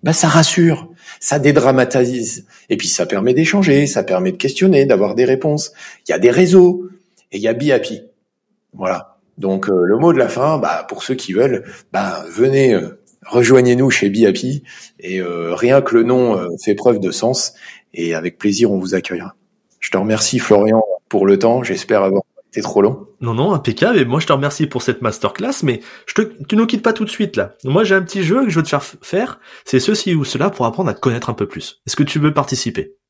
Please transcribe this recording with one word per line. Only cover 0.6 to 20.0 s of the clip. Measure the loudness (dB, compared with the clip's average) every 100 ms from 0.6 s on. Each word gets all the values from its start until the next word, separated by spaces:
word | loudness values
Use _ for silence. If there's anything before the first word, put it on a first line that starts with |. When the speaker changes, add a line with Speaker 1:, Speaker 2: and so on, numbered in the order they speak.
| 2 2 -6 -20 -20 -10
Speaker 1:
ça | -4 0
dédramatise. | 4 4 4 2 2 2 0 -2 -8 -12 -18 _ _
Et | -6
puis, | -4
ça | -4 -2
permet | -2 0
d'échanger, | 2 2 2 4 4 2
ça | -2
permet | -2 -2 -2
de | -4
questionner, | -6 0 2 4 4
d'avoir | 2 2 0
des | 0
réponses. | 2 0 -4 -6 -14 -20 -20 -6
Il |
y |
a | 2
des | 4
réseaux | 4 6 8 6 4 -8 -18 _ _ _
et | -6
il |
y | -4
a |
Be | -2 0
Happy. | 0 -2 -12 -16 _ _ _ _ _ _
Voilà. | -8 -6 -6 -8 _ _ -8
Donc, | -4 -4 0
euh, | 0
le | 2 4
mot | 4
de | 4
la | 0
fin, | 0 -2 0
bah, | -2 -4 -8
pour | -14
ceux | -8 -8
qui | -4
veulent, | 0 0 -2 -8 -20 _
bah, | -6 -4 -6 -12
venez, | 0 2 4 4
euh, | 2 -2 -14 _ _ -2
rejoignez-nous | 0 6 6 6 2 2
chez | 2 0
Be | 2 2
Happy | 2 -4 -8 -12 -20 -20 _
et, | -10 -8
euh, | -6 -6 -6 -2
rien | 4 4
que | 4 2
le |
nom, | 4 2 2 0
euh, | -4 -6
fait | -2 0
preuve | 2 0
de | -2
sens | -2 -2 -2 -6 -10 -20 -20 _
et | -8 -6
avec | -4 -6 -4
plaisir, | -2 2 0
on | 0
vous | -2
accueillera. | -4 -4 -10 -12 _ _ _ _ _
Je | -6
te |
remercie, | -4